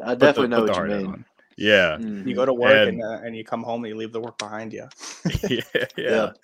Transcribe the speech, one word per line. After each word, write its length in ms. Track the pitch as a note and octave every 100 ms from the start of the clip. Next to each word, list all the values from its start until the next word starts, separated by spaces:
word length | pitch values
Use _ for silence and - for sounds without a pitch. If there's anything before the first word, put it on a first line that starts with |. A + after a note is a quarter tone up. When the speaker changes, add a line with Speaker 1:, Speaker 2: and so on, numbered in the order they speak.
Speaker 1:
I 120 | A#2 B2
Speaker 2:
put 140 | C#3 C3+
the, 60 |
Speaker 1:
definitely 60 | A#2+
know 120 | A#2
Speaker 2:
put 40 | G#2+
the 80 |
Speaker 1:
what 40 | F#2
you 40 |
Speaker 2:
hard 100 | E2
hat 80 | G#2
Speaker 1:
mean. 60 | F#2+
Speaker 2:
on. 200 | F2 - _ _ -
Yeah. 420 | G#2 G#2 F2 D2+
Speaker 1:
Mm-hmm. 280 | A2+ G2+ G2
Speaker 3:
You 80 | B2
go 100 | C3
to 80 |
work 320 | B2 A#2+ A2 G#2
Speaker 2:
And 40 |
Speaker 3:
and, 120 | A#2
uh, 160 | A2 A2+
and 120 | A#2 A2+
you 80 |
come 200 | A2 A#2
home 200 | A2+ A#2+
and 60 | A#2
you 60 | A2
leave 140 | A2
the 100 | A#2
work 160 | A2+ -
behind 360 | G#2 G#2+ A2+
you. 140 | G#2 B2 - - - E3+
Speaker 2:
<laughs> 240 | - -
Yeah, 360 | A#2+ - - - -
yeah. 300 | - A2 G#2
Speaker 1:
Yeah, 40 | -